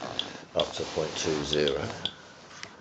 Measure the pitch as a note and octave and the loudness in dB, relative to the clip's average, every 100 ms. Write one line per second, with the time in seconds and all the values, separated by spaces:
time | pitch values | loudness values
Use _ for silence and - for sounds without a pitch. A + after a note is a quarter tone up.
0 | - - - - - - D2 - D#2 F2 | -6 -4 -6 -8 -2 2 2 0 -2 0
1 | D#2 - D#2 D2+ C#2+ D2 D2 C#2 A2+ - | 0 2 2 2 4 4 6 4 0 -2
2 | - - - - - - - - | -6 -6 -16 -18 -18 -14 -14 -14